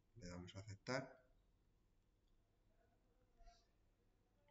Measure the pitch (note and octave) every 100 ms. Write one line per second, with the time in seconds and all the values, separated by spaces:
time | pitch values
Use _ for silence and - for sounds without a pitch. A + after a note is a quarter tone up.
0 | - - F2+ F2 F2+ G2 G2+ G2+ - C3
1 | - - - - - - - - - -
2 | - - - - - - - - - -
3 | - - - - F5 F5 - - - -
4 | - - - - -